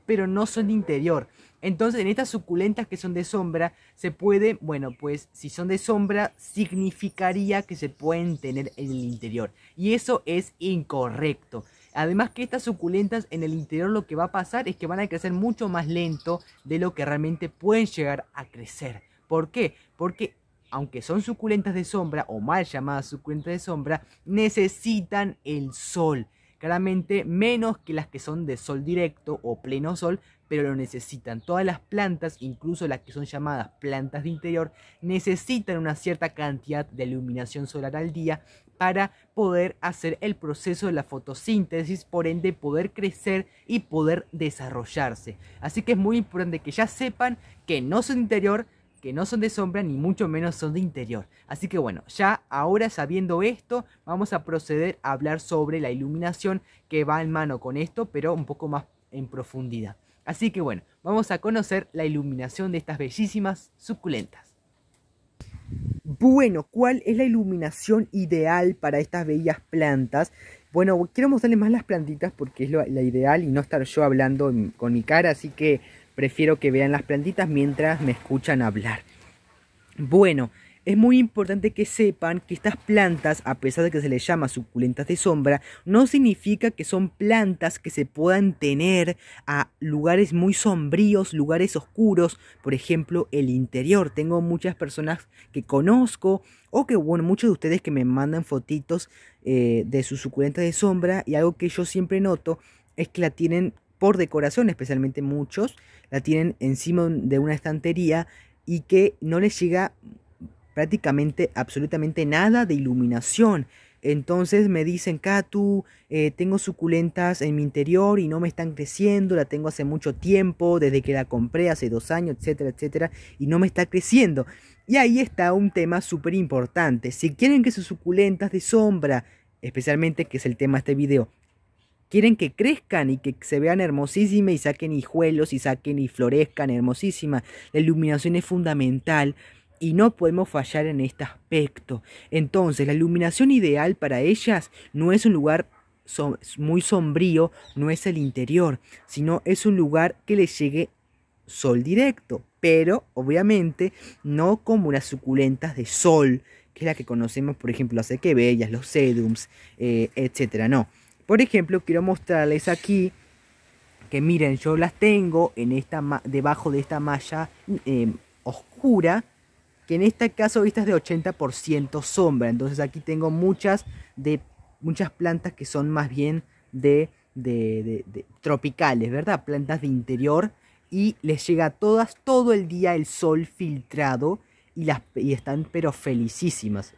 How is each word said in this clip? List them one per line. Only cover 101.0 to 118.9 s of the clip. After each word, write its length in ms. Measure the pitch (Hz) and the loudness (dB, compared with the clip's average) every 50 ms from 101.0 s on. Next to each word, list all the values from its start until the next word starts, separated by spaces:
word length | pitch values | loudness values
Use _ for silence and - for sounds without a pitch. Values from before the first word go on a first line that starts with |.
| 175 180 185 190 - | 2 0 0 0 -2
y 80 | - 156 | 0 0
algo 220 | 151 160 175 165 | 2 2 2 2
que 120 | - 175 175 | 0 -2 -4
yo 160 | - - 175 | -2 -4 -4
siempre 360 | - - 185 185 165 190 190 | -4 -2 -2 -2 0 0 0
noto 400 | 196 196 180 - - 165 165 - _ _ _ _ _ _ _ | 2 2 0 0 -2 -4 -6 -6 _ _ _ _ _ _ _
es 120 | - 165 - | -6 -6 -6
que 120 | - - | -2 0
la 100 | 175 160 | 0 0
tienen 440 | - - 165 165 165 175 185 180 - _ _ _ _ _ | 0 0 0 0 2 2 0 -2 -4 _ _ _ _ _
por 180 | 190 196 208 | 4 4 4
decoración, 520 | 185 175 156 - 156 147 143 - - 247 214 | 4 2 0 0 0 0 0 2 2 2 2
especialmente 540 | 170 - 131 127 143 131 135 135 131 147 143 | 0 -2 -4 -2 -2 0 0 -2 -2 -4 -4
muchos, 540 | 139 143 147 143 - - 190 208 262 - - _ _ - - _ _ | -4 -2 -4 -4 -4 -4 -2 -4 -4 -4 -8 _ _ -20 -20 _ _
la 100 | - 139 | -6 -4
tienen 360 | 135 156 156 156 160 175 - - | -2 0 2 2 2 0 -2 -2
encima 480 | - 131 135 131 - 160 170 175 170 165 | -2 -2 -2 -2 -2 -2 0 0 2 0
de 300 | 165 139 - 127 139 135 | 0 -2 0 0 2 2
una 160 | 143 151 151 | 2 0 -2
estantería 720 | 147 - 160 156 156 127 170 170 175 180 160 156 165 165 - - - - _ _ _ _ | -2 -4 -4 -4 -2 -2 -2 -2 0 0 2 2 0 0 -4 -10 -20 -20 _ _ _ _
y 140 | - 170 170 | -6 -6 -6
que 340 | 147 - - 190 196 202 - - - | 0 4 4 6 6 4 2 -2 -4
no 180 | 156 160 175 | -2 0 2
les 180 | 196 208 - - | 2 2 2 0
llega 340 | 180 175 170 185 190 - - _ - - - - _ _ _ _ - - - _ _ _ _ | 0 0 2 0 0 -2 -4 _ -20 -20 -20 -20 _ _ _ _ -20 -20 -20 _ _ _ _
prácticamente 760 | - 156 160 185 214 - 151 135 143 147 151 135 - 180 - - | -4 -2 0 -2 0 0 0 0 2 0 0 0 0 -2 -2 -2
absolutamente 720 | 127 127 - - 135 143 156 - 160 156 156 156 - 160 | -4 -6 -4 -4 -4 -4 -4 -2 -2 -4 -2 -2 -2 0
nada 400 | 147 151 160 185 214 220 240 240 | 2 2 4 4 6 4 4 2
de 80 | 180 156 | 2 0
iluminación. 920 | 143 135 131 123 127 123 120 120 117 117 - - - 226 220 202 160 131 - _ - - _ _ _ - | 0 0 0 0 2 2 2 0 -2 -2 -2 2 4 4 4 4 2 -2 -6 _ -20 -20 _ _ _ -2
Entonces 640 | 139 147 147 131 - 175 180 180 170 - 202 214 202 | 0 0 0 0 0 0 0 2 4 4 4 4 4
me 160 | 185 165 156 | 2 2 0
dicen, 340 | 160 175 180 - 190 165 151 | 0 -2 -2 -2 -4 -4 -2
"Katu, 640 | - 190 196 202 190 - - 208 202 202 202 196 - _ _ _ _ - | 0 2 2 2 0 0 -2 0 0 2 2 0 -2 _ _ _ _ -4
eh, 220 | - 156 151 151 - | 0 0 0 0 0
tengo 260 | - 180 190 190 196 | 0 0 0 0 0
suculentas 800 | - - 170 - 165 170 165 165 170 170 - 180 180 175 180 - | 0 -4 -4 -2 0 2 2 2 2 0 0 0 0 0 0 0
en 160 | 139 151 151 | -2 -2 0
mi 60 | 151 147 | 0 -2
interior 560 | 143 - 147 143 151 175 185 196 202 208 202 | -2 -2 -2 0 2 4 4 6 4 4 4
y 100 | 180 151 | 2 0
no 120 | 156 165 | 0 -2
me 80 | 175 170 | -2 -2
están 260 | - - 170 165 151 | -2 -4 -6 -6 -6
creciendo, 640 | 139 147 139 | -6 -8 -8